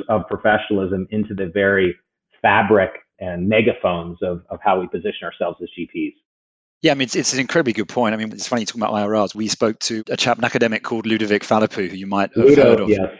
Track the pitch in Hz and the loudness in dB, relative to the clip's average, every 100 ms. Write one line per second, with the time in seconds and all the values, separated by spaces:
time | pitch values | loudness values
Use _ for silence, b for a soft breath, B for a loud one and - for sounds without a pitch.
0 | - 107 - 98 110 107 - 101 95 95 | -2 -2 -2 -2 2 0 0 -2 -2 -4
1 | 92 107 107 98 92 101 98 98 90 - | -4 -4 -4 -6 -4 0 2 2 0 -2
2 | _ _ _ _ 110 101 104 104 92 - | _ _ _ _ 2 2 4 4 4 -4
3 | _ _ 92 87 95 110 113 - 95 85 | _ _ -8 -4 2 2 2 0 -2 -2
4 | 85 85 92 87 - 95 104 92 90 92 | -6 -6 -6 -6 -10 -4 0 0 -2 -6
5 | 98 - 87 - 87 82 87 - 80 - | -6 -8 -12 -6 -6 -6 -12 -12 -10 -6
6 | 73 - _ _ _ _ _ _ 156 139 | -8 -8 _ _ _ _ _ _ 0 0
7 | 123 180 127 135 123 - 120 107 101 123 | -2 -2 -2 -4 0 0 0 -2 -4 -2
8 | 110 110 110 104 - 123 104 120 107 107 | 0 -2 -6 -10 -6 -4 -4 -4 -2 -2
9 | 104 107 98 104 107 - 113 110 - 113 | 0 0 0 -2 -6 -2 -2 -2 -6 -6
10 | 110 - 123 113 117 127 117 107 - 113 | -6 -2 0 0 0 0 0 0 -4 -6
11 | 110 110 104 104 - 110 107 - 87 95 | -2 -2 0 0 2 0 2 -2 -6 -6
12 | 98 98 98 113 131 143 127 110 101 101 | -4 -2 0 4 6 8 8 6 4 0
13 | 92 | 0